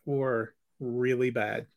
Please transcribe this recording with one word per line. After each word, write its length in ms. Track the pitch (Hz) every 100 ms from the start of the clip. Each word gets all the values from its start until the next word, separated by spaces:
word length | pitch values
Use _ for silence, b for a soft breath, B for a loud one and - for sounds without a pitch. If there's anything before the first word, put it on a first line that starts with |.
or 500 | 147 139 131 113 113 - _ _
really 520 | 127 123 123 123 127
bad. 360 | 120 104 113 -